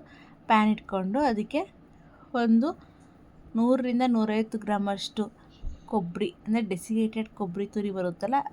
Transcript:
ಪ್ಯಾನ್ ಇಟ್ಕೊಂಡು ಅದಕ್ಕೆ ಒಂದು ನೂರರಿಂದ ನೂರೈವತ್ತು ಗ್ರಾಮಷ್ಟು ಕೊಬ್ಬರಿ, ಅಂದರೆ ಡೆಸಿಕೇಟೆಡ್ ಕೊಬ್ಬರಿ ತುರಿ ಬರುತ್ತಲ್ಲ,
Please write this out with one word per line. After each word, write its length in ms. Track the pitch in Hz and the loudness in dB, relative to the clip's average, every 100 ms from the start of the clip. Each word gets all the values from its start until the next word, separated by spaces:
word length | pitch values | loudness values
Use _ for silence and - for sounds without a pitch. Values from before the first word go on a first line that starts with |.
| - - - - - | -4 -20 -20 -18 2
ಪ್ಯಾನ್ 220 | 220 214 | 4 4
ಇಟ್ಕೊಂಡು 460 | 214 - 190 190 254 285 | 0 -2 -4 -2 0 2
ಅದಕ್ಕೆ 320 | 214 220 294 392 - - - - - - 240 | 0 -2 -4 -4 -12 -20 -20 -20 -20 -6 0
ಒಂದು 260 | 233 226 294 - - - - - - - - 226 | 4 4 4 -4 -16 -20 -20 -20 -20 -20 -6 0
ನೂರರಿಂದ 480 | 240 262 247 240 254 | 2 2 2 2 2
ನೂರೈವತ್ತು 420 | 226 214 214 220 220 | 2 2 0 -2 -4
ಗ್ರಾಮಷ್ಟು 600 | 208 202 202 196 - 220 202 - - - - - - | -2 -2 0 -4 -6 -6 -6 -8 -20 -12 -10 -10 -4
ಕೊಬ್ಬರಿ, 380 | 214 175 185 220 - | -4 -2 -4 -4 -4
ಅಂದರೆ 180 | 214 226 202 | -2 -2 0
ಡೆಸಿಕೇಟೆಡ್ 580 | 175 - 220 220 220 220 - | -4 -2 0 0 -2 -8 -6
ಕೊಬ್ಬರಿ 280 | 196 190 202 | -6 -4 -4
ತುರಿ 160 | 214 202 190 | -4 -4 -2
ಬರುತ್ತಲ್ಲ, 420 | 180 175 202 277 - | -4 -4 -2 -2 -2